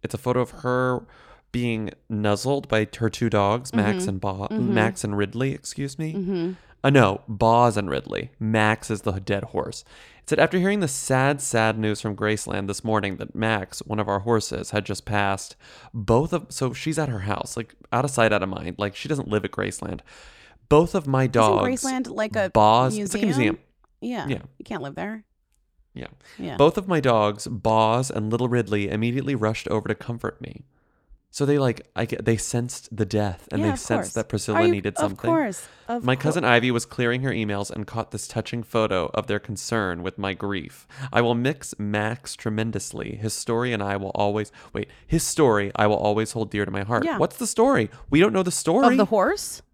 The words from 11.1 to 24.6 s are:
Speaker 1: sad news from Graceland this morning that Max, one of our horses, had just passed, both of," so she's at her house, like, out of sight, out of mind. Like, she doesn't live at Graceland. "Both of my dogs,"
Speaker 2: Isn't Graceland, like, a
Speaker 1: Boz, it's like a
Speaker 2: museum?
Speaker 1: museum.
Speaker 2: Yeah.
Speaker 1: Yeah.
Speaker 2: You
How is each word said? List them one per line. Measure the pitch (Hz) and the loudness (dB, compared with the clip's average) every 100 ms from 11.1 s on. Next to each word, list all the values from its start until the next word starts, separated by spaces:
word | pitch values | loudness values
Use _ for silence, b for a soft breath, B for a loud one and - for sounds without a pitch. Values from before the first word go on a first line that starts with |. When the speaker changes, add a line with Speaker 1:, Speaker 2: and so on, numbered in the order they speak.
| 131 135 143 | 2 2 0
Speaker 1:
sad | - 117 110 110 | -2 0 2 2
news | 110 104 | -2 -2
from | 110 98 | -4 -2
Graceland | 107 107 - 95 98 | -2 -2 -4 -6 -6
this | 101 | -6
morning | 117 110 98 95 | 0 0 0 -6
that | - | -10
Max, | - 110 107 92 - | -2 0 0 -2 -12
one | - 107 | -6 -4
of | 104 | 0
our | 101 | 0
horses, | 104 113 - - - | 2 0 0 -8 -4
had | 104 98 | -4 -4
just | 98 | -8
passed, | - 104 101 98 - - B B B | -4 -2 0 -2 -6 -16 B B B
both | 117 98 113 156 | -10 2 4 4
of," | 175 165 | -2 -4
so | - 131 | -4 -4
she's | 117 - 160 | -2 -4 -2
at | 147 | -2
her | 110 | -4
house, | 98 101 - - | -4 -4 -4 -8
like, | 113 _ - | -10 _ -4
out | 120 135 | 0 0
of | |
sight, | 131 110 | 4 4
out | 104 | 4
of | 95 | 0
mind. | 95 - - | -4 -8 -4
Like, | 101 - | -4 -4
she | - | -6
doesn't | 147 - | -4 0
live | 104 | 0
at | 98 | 0
Graceland. | - 98 - - - - B B B B B _ | -4 -4 -4 -10 -10 -12 B B B B B _
"Both | 147 170 | 4 6
of | 196 143 | 0 0
my | 135 131 | 2 2
dogs," | 120 110 104 101 254 | 6 6 6 2 0
Speaker 2:
Isn't | 269 254 240 | -2 -4 -4
Graceland, | 214 | -4
like, | 220 220 | -4 -2
a | 135 | 0
Speaker 1:
Boz, | 113 107 113 131 160 | 6 8 8 4 0
it's | 202 - | -4 -2
like | |
a | 214 | 0
Speaker 2:
museum? | 139 113 - _ _ _ _ | 2 2 0 _ _ _ _
Speaker 1:
museum. | 233 240 151 | -8 -6 -4
Speaker 2:
Yeah. | 127 | -6
Speaker 1:
Yeah. | - | -8
Speaker 2:
You | _ | _